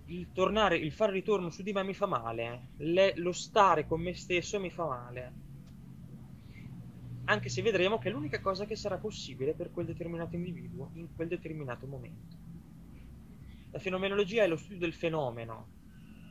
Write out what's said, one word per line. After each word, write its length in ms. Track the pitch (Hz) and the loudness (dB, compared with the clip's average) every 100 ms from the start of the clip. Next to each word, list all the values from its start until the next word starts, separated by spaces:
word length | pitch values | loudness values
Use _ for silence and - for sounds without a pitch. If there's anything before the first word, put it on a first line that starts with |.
| - | -10
il 260 | 175 170 | -8 -4
tornare, 460 | - 190 208 202 170 | 4 6 8 6 6
il 140 | 151 | 2
fare 200 | - 208 | 2 2
ritorno 380 | 190 196 202 170 | 4 2 2 2
su 120 | - | -4
di 80 | 185 | -2
me 100 | 196 | 0
mi 100 | 190 | 0
fa 120 | 185 196 | 0 2
male, 640 | 131 113 113 117 123 127 - | 2 0 -2 -2 -4 -10 -4
le, 360 | 151 175 196 165 | 2 8 8 6
lo 140 | 175 | 0
stare 540 | 175 - 226 190 160 143 | -2 2 8 10 8 4
con 160 | 160 | 0
me 120 | 175 | 0
stesso 460 | 170 - 180 - 208 | -4 2 2 2 -2
mi 100 | 180 | -4
fa 140 | 175 160 | -2 -2
male, 480 | 123 120 123 123 - - - - - - - - - - - - - - - - - - - - | -2 -6 -10 -10 -12 -14 -14 -16 -16 -16 -14 -14 -14 -14 -16 -14 -14 -12 -12 -14 -14 -12 -8 2
anche 240 | 208 202 | 2 2
se 120 | 190 | 0
vedremo 360 | 202 196 185 220 | 4 6 4 4
che 100 | 185 | 0
è 20 | |
l'unica 280 | 247 302 214 | -2 -2 -2
cosa 240 | 196 185 208 | 0 0 -2
che 100 | 214 | -4
sarà 220 | 208 180 | -2 -2
possibile 560 | 214 202 - 123 135 | -4 -6 -10 -2 -2
per 180 | 156 - | 0 -4
quel 140 | - 165 | -4 -4
determinato 500 | 165 170 165 165 170 | -4 -4 -4 -4 -4
individuo 560 | 175 170 117 170 135 160 | -4 -6 -8 -10 -10 -10
in 180 | 170 | -12
quel 140 | - 165 | -6 -4
determinato 580 | 170 160 156 135 120 131 | -4 -6 -6 -6 -6 -8
momento. 520 | 135 117 110 - - - - - - - - - - - - - - - | -10 -10 -14 -16 -16 -14 -14 -16 -18 -16 -16 -16 -16 -16 -16 -16 -16 -10
La 80 | 151 | -6
fenomenologia 640 | 185 185 196 202 202 226 | -2 0 2 2 2 6
è 40 | 190 | 6
lo 100 | 160 | 4
studio 220 | - 190 | -4 -4
del 140 | 170 | -4
fenomeno, 760 | - 170 160 131 117 113 110 117 - - - - - - | 0 0 2 0 -2 -8 -8 -12 -18 -20 -18 -18 -18 -16